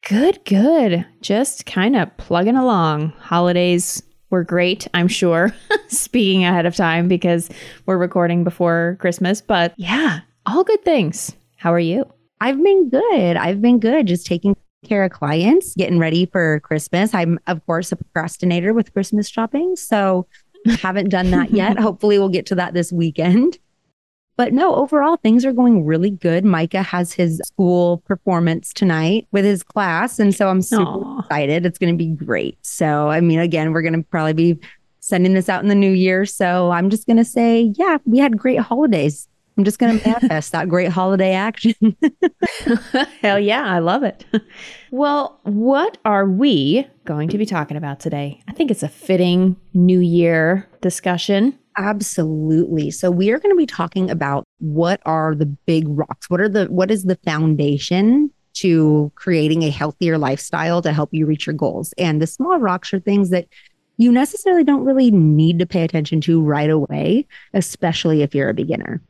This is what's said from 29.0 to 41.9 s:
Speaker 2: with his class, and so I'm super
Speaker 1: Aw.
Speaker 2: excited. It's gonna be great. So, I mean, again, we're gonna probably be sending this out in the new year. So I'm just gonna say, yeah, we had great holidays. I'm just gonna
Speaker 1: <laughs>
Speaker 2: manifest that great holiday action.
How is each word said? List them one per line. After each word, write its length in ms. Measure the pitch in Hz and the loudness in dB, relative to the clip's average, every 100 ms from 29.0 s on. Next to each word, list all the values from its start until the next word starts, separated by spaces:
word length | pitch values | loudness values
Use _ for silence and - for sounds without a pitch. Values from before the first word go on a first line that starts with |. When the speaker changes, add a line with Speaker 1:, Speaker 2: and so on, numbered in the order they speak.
| 160 214 - | 2 0 0
Speaker 2:
with 140 | 196 | 0
his 180 | 196 196 | 2 0
class, 560 | - - 190 165 226 - | -4 -4 -2 -2 -4 0
and 160 | 208 | 0
so 140 | 190 196 | 2 2
I'm 140 | 190 | 0
super 200 | 185 220 | 0 0
Speaker 1:
Aw. 340 | 175 190 - 277 | -2 -4 -10 -10
Speaker 2:
excited. 460 | - 151 143 156 175 | -6 -4 0 0 -2
It's 120 | - | -2
gonna 140 | 180 | -2
be 120 | 170 165 | 0 -2
great. 480 | 156 156 104 - - | -6 -4 -4 -4 -10
So, 460 | - - 160 147 151 | -14 -4 -2 0 0
I 100 | 156 | 2
mean, 180 | 170 160 | 2 2
again, 340 | 170 160 156 | 0 -2 -2
we're 80 | 160 | -2
gonna 200 | 165 165 | -2 -4
probably 300 | 160 170 156 | -4 -4 -2
be 260 | 156 170 160 - - _ _ | 0 0 0 -6 -20 _ _
sending 340 | - 185 180 | -4 0 2
this 160 | 190 185 | 2 0
out 120 | 185 | -2
in 60 | 208 | 2
the 60 | |
new 180 | 202 196 | 2 4
year. 320 | 190 185 185 | 4 2 0
So 460 | 196 - 185 180 175 | -2 -2 0 0 0
I'm 160 | 175 190 | 0 0
just 180 | 214 - | -2 2
gonna 200 | 226 233 | 2 2
say, 460 | - 233 233 233 202 | 2 2 2 2 0
yeah, 220 | 370 302 - | 0 0 2
we 120 | 233 | 2
had 200 | 277 220 | 2 0
great 200 | 254 254 | 0 -2
holidays. 680 | 233 240 294 190 143 147 - _ _ - | -2 0 2 2 0 -4 -14 _ _ -2
I'm 60 | |
just 140 | 196 208 | 0 2
gonna 220 | 240 226 | 2 2
Speaker 1:
<laughs> 20 | |
Speaker 2:
manifest 480 | 214 226 247 156 147 | 0 0 0 0 -4
that 140 | 165 170 | -4 -2
great 220 | 175 180 | 0 0
holiday 460 | 175 185 196 190 | 0 0 2 2
action. 400 | 185 208 220 226 220 220 | 0 -2 -2 -2 2 0